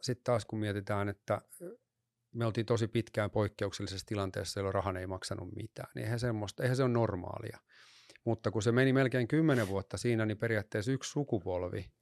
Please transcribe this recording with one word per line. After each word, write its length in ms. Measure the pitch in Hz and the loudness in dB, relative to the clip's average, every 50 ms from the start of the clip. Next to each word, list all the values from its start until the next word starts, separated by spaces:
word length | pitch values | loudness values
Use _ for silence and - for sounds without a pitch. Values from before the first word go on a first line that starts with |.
sit 220 | - - 120 - _ | -2 -4 -4 -2 _
taas 220 | - 120 113 104 | 2 2 2 0
kun 140 | - 117 110 | -2 -4 -2
mietitään, 500 | 107 104 98 101 98 - 104 101 101 101 | -2 -2 -2 -2 -2 -2 -2 0 0 -2
että 320 | 98 - _ - 104 - - _ - - 170 180 233 - _ _ _ _ _ _ _ _ _ _ - | -4 -6 _ -2 -2 -2 -2 _ -18 -16 -14 -14 -14 -16 _ _ _ _ _ _ _ _ _ _ -4
me 120 | 117 117 | -2 -2
oltiin 200 | 113 104 117 110 | 0 0 0 2
tosi 220 | - 117 107 117 107 | 2 2 2 2 2
pitkään 440 | - 117 107 - - 110 104 101 | 0 0 -2 0 -2 -2 -2 0
poikkeuksellisessa 760 | - 110 104 98 - - 104 98 - - 101 92 95 95 - - | 2 2 0 0 0 -2 -4 -4 -4 -4 -6 -6 -6 -8 -6 -4
tilanteessa, 520 | 110 101 98 95 - 101 95 - - 101 | -4 -2 -2 -2 -2 -4 -6 -4 -4 -2
jolloin 140 | 98 95 95 | -2 0 0
rahan 220 | 98 95 98 92 92 | 0 0 0 -2 -2
ei 100 | 92 95 | -4 -6
maksanut 480 | 92 92 - - - - 90 90 - | -6 -8 -6 -6 -6 -6 -6 -8 -8
mitään, 340 | - - - - - - - - | -10 -10 -10 -10 -12 -12 -10 -8
niin 80 | - 113 | -8 -4
eihän 160 | 110 120 117 | -4 -2 -2
semmoista, 440 | 123 123 113 107 104 98 - - 131 | 0 -2 0 -2 -4 -4 -4 -2 0
eihän 120 | 123 127 | 0 2
se 80 | 131 135 | 2 2
ole 80 | 127 | 4
normaalia. 640 | 120 117 113 104 95 90 90 - - - - - - - - _ _ - - - - - - - - - _ | 4 4 4 2 2 -2 -4 -6 -8 -8 -8 -10 -12 -12 -18 _ _ -20 -20 -20 -20 -20 -20 -20 -20 -6 _
Mutta 260 | 117 113 - - 110 | -2 -2 0 0 0
kun 100 | 95 113 98 | 0 2 2
se 80 | 117 | 4
meni 220 | 117 123 135 135 127 | 4 6 6 6 6
melkein 340 | 135 135 127 131 127 120 110 | 6 4 4 2 0 0 2
kymmenen 400 | 147 156 160 156 135 123 107 95 | 2 4 4 6 4 4 2 2
vuotta 300 | 98 95 - - - 104 | 0 -2 -2 -2 -6 -2
siinä, 280 | - 120 117 110 110 | 0 2 2 2 2
niin 120 | 107 107 107 | 0 0 -2
periaatteessa 540 | 120 113 110 104 98 - - 110 101 123 | 0 0 0 0 -2 -2 -4 -2 -2 0
yksi 180 | 135 131 - - | -2 -2 -4 -4
sukupolvi 800 | - 147 143 - 120 98 85 95 90 90 90 90 104 107 90 - - _ | -4 -4 -2 0 -2 -2 0 -2 -2 -2 -2 -2 -4 -6 -8 -10 -14 _